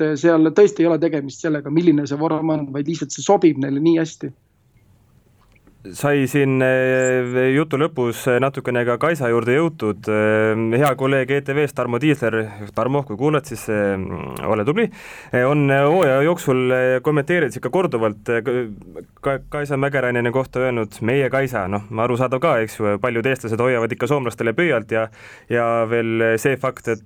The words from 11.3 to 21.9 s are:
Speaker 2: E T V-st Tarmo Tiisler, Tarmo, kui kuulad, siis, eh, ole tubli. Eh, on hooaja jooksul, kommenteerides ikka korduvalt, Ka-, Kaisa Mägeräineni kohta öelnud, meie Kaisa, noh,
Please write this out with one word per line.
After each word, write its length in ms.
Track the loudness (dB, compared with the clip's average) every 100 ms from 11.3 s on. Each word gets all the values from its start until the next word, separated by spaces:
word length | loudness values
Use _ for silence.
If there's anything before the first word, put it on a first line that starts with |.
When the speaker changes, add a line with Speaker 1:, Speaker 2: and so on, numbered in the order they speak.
Speaker 2:
E 100 | -2
T 80 | -2
V-st 240 | -2 -2 -2
Tarmo 220 | -2 0
Tiisler, 380 | 2 2 0 0 -4 -8 -8
Tarmo, 300 | -2 0 -2
kui 140 | -4 -2
kuulad, 240 | 0 0
siis, 220 | -4 -10 -2
eh, 240 | 0 0 0 -4 -8 -8 -6 -2
ole 160 | 0
tubli. 220 | 0 0 0 -4 -20 -20 -4
Eh, 140 | 0
on 240 | 2 2 2
hooaja 540 | 4 4 4 4 4
jooksul, 480 | 2 0 0 0 2 2 2 2
kommenteerides 540 | 0 0 0 0 0 -2
ikka 80 | -2
korduvalt, 640 | 0 0 0 -2 -2 -2 -2 0 -2 -4 -10 -16 -18 -18 _
Ka-, 220 | -4 -4 -6
Kaisa 260 | -8 -4 -2
Mägeräineni 560 | 0 0 0 0 0
kohta 320 | 0 -2 -2
öelnud, 320 | -2 -2 -4 -4
meie 260 | -2 0 0
Kaisa, 380 | 0 -2 -2 -2
noh, 160 | -4 -6